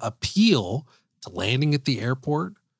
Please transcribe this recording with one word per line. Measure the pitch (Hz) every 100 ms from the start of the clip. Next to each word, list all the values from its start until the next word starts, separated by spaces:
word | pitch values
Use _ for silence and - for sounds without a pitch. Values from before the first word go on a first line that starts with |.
appeal | 113 - - 196 226 143 90 123 - _ _ _
to | -
landing | 87 101 127 151
at | 143 139
the | 113
airport, | 117 131 - 147 185 - _